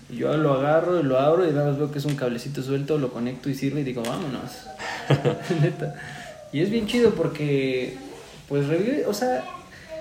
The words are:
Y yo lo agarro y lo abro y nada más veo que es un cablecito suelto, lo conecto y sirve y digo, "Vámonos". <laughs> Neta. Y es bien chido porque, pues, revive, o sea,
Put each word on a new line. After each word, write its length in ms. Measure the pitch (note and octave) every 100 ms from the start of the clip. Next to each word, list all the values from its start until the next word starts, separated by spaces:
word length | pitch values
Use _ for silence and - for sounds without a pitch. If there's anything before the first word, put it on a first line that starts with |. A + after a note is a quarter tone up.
| -
Y 60 | C#3+
yo 220 | C3+ D3
lo 160 | D#3
agarro 480 | C3 C#3+ D#3+ F3 F3+
y 20 |
lo 160 | C#3+ C3
abro 260 | C#3+ E3+ F3
y 60 |
nada 180 | D3 D3
más 60 | C#3
veo 140 | D3
que 80 | C#3+
es 60 | D3
un 100 | C#3+
cablecito 480 | B2+ A#2 C#3 C#3
suelto, 340 | C3 C#3 C#3+ D#3
lo 140 | B2+
conecto 380 | A2+ A#2+ B2+ C#3+
y 60 | C#3
sirve 260 | C#3 C#3
y 20 |
digo, 200 | C3+ B2
"Vámonos". 480 | A2+ C#3 D#3+ A2+ - - - - - - -
<laughs> 520 | C#3+ - - - E3+
Neta. 340 | D#3 - D3+ - - - - - -
Y 80 | C#3
es 80 | G3
bien 180 | A3+ G#3
chido 260 | A#3+ A#3 F3
porque, 840 | D3+ D3 D3 C#3 C3 B2+ B2+ - - - - - -
pues, 200 | C#3+ C#3+
revive, 380 | E3 G#3+ D4 -
o 80 |
sea, 300 | G3+ B3+ B3+ - - - - - -